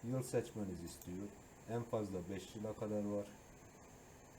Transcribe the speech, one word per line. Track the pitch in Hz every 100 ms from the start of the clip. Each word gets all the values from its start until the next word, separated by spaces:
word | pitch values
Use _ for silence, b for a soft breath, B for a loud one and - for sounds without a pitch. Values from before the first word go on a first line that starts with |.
yıl | 117 131
seçmenizi | - 120 - 113 98 85
istiyor. | 87 - - 90 104 - - - -
En | 117
fazla | 113 113 101 92 87
beş | 95 - 110
yıla | 107 104
kadar | 107 104
var. | 101 101 104 - - - - - - - - - -